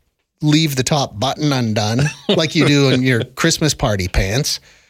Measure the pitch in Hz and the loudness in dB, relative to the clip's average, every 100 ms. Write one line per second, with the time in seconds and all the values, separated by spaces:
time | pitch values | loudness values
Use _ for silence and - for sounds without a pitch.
0 | _ _ _ - 151 151 160 135 123 151 | _ _ _ -6 2 2 2 -2 -2 0
1 | 131 104 131 - 151 131 117 107 104 117 | -2 -4 -4 -2 -2 0 0 -2 -2 0
2 | 147 - - 180 160 160 139 143 139 127 | -2 -4 -4 -2 0 0 2 4 4 2
3 | 131 120 - - 165 - 156 - 131 101 | 2 0 -2 -2 -2 0 -2 -2 -2 -2
4 | 92 - 98 117 151 - _ _ _ | -2 -2 -2 -2 -4 -6 _ _ _